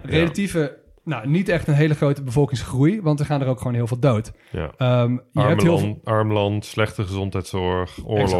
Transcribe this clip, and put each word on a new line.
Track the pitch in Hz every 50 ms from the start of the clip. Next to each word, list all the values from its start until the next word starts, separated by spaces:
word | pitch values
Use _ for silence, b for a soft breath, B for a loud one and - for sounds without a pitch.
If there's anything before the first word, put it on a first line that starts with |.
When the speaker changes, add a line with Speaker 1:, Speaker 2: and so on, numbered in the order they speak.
| -
Speaker 1:
Ja. | 139
Speaker 2:
relatieve, | - 160 170 165 - 202 202 185 - 165 147 131 - - _ - - _ -
nou, | 165 139 117 107
niet | 139 156 185 185 208
echt | 180 151 -
een | 160 147
hele | 143 160 156 151
grote | - 156 143 143 143 139
bevolkingsgroei, | 127 117 147 143 - 139 113 - - 135 127 139 160 214 220
want | 180 156 151 143
er | 147
gaan | - 151 139
er | 131
ook | 131 127
gewoon | - - 127 120
heel | 120 120
veel | 110 127 123
dood. | 139 139 110 107 110 - - b b b
Speaker 1:
Ja. | b - 80 - -
Speaker 2:
Ehm, | - 131 123 123 123 120 120 123
je | 123 - _ -
Speaker 1:
Arme | - 104 107
Speaker 2:
hebt | - 208
heel | 196 170 170 -
Speaker 1:
land, | 104 104 107 - -
arm | 113 110 110 110 107 107
land, | 104 101 101 104 104 -
slechte | - - 113 107 104 - - 101
gezondheidszorg, | 90 98 98 98 98 90 95 87 - - 95 90 90 92 90 90 90 - - 82
oorlog, | - 110 104 101 95 92